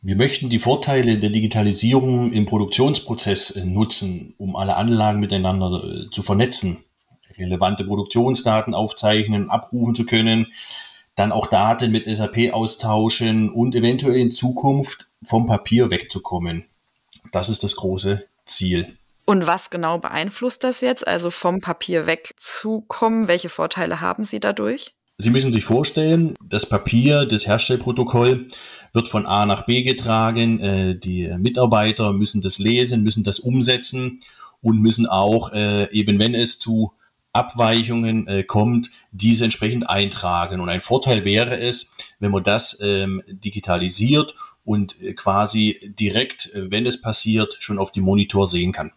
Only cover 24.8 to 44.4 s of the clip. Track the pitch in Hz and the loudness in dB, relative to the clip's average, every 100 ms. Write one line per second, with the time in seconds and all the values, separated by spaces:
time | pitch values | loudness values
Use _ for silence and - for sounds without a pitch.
24.8 | - _ _ _ 107 127 135 113 - 113 | -10 _ _ _ 2 2 2 0 2 2
25.8 | 151 - 156 165 160 - - 117 - 104 | 2 0 4 4 2 -2 -6 -4 0 -2
26.8 | - 117 139 147 131 107 104 113 - 123 | 2 4 6 4 2 0 2 2 2 0
27.8 | 127 123 120 120 123 127 - - - - | 0 0 2 4 4 4 -2 -16 -16 -20
28.8 | - 117 117 107 101 101 104 98 - 117 | -4 -2 0 -2 0 0 2 0 0 0
29.8 | 123 123 113 110 113 117 117 113 101 98 | 2 -2 0 2 2 2 2 2 0 0
30.8 | 92 92 92 90 85 87 104 123 123 113 | 0 -2 -4 -4 -4 0 0 2 4 4
31.8 | 107 107 107 98 104 104 95 92 101 120 | 2 0 0 2 0 0 -2 0 2 2
32.8 | 123 120 107 110 101 98 123 131 123 123 | 2 2 2 0 -2 -2 0 2 2 0
33.8 | - 131 127 127 - - - _ 113 110 | -2 -6 -8 -10 -20 -20 -20 _ 2 4
34.8 | 110 113 113 95 101 113 - 104 104 104 | 4 4 2 2 2 2 0 -2 0 0
35.8 | 101 107 104 101 113 120 117 - - 110 | 0 0 2 2 2 2 -2 -2 -2 0
36.8 | 110 _ _ _ _ 110 120 117 113 117 | 0 _ _ _ _ -4 -2 0 2 2
37.8 | 117 117 113 113 98 98 95 104 113 120 | 0 -2 0 -2 -2 -4 0 2 4 2
38.8 | 120 - _ 95 107 117 117 - 107 120 | 0 -10 _ 0 2 4 2 0 -2 -2
39.8 | 113 98 101 - 90 87 87 92 87 90 | -2 -2 -2 -2 -2 -2 -2 -4 -4 -6
40.8 | - 131 135 113 98 104 120 127 120 120 | -2 0 2 0 2 0 0 -2 -4 -4
41.8 | - - - _ 104 98 92 110 - - | -8 -14 -18 _ -2 0 0 0 -2 -2
42.8 | 101 98 95 95 - 95 101 101 98 87 | -2 -2 -2 -6 -8 -12 -10 -8 -4 -2
43.8 | 90 - 113 147 151 - | 0 0 2 2 0 -8